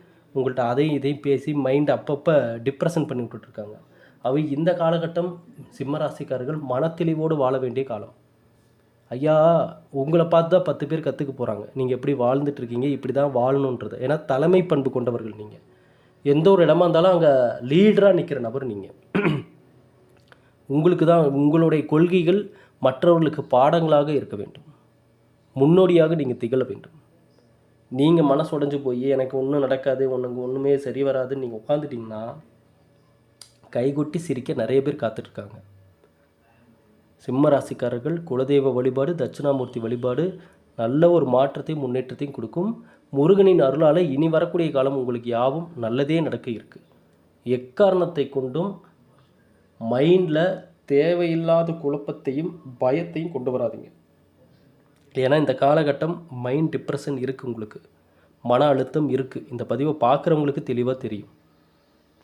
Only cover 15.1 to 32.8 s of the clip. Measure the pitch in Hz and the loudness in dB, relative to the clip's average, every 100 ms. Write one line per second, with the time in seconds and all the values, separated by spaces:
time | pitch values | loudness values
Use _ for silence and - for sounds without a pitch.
15.1 | 117 110 107 107 - _ _ _ _ _ | -4 -6 -14 -18 -20 _ _ _ _ _
16.1 | _ 143 147 175 190 156 165 175 160 185 | _ 0 4 6 6 6 4 4 4 4
17.1 | 175 156 135 120 127 127 160 214 196 196 | 4 4 4 2 -2 0 4 6 6 6
18.1 | 175 - 135 117 131 127 101 95 - _ | 4 0 -6 -6 -6 -8 -8 -12 -18 _
19.1 | 196 196 147 - _ _ _ _ _ _ | -2 -2 -2 -8 _ _ _ _ _ _
20.1 | _ _ - _ _ - 139 170 165 160 | _ _ -20 _ _ -4 0 2 4 4
21.1 | 170 147 139 147 165 165 160 143 151 175 | 4 4 2 2 4 4 2 2 2 4
22.1 | 185 165 196 202 - _ _ 131 - 175 | 2 2 0 -2 -12 _ _ 0 2 4
23.1 | 170 160 - - 127 139 165 160 147 147 | 4 2 -2 0 4 4 4 4 2 2
24.1 | 143 101 104 - - - - _ _ _ | -2 -4 -10 -12 -16 -20 -20 _ _ _
25.1 | _ _ _ _ 135 143 180 185 170 160 | _ _ _ _ 2 6 6 6 6 4
26.1 | 165 127 117 117 131 120 101 - - _ | 2 -2 -4 -2 -2 -2 -8 -18 -20 _
27.1 | _ _ _ _ _ _ _ - 127 151 | _ _ _ _ _ _ _ -8 2 4
28.1 | 170 143 139 156 151 143 143 131 123 135 | 6 4 2 0 -2 -2 -2 -4 -2 0
29.1 | 131 131 135 135 143 131 131 135 127 131 | 0 -2 -4 -2 0 0 -2 -2 -2 -2
30.1 | 127 123 123 123 135 139 139 135 123 139 | -2 -4 -6 -6 -2 0 0 -2 -4 -2
31.1 | 131 127 135 123 110 - 147 151 120 113 | -2 -4 -6 -8 -8 -4 -4 -4 -10 -10
32.1 | 107 117 156 - _ _ _ | -12 -12 -14 -20 _ _ _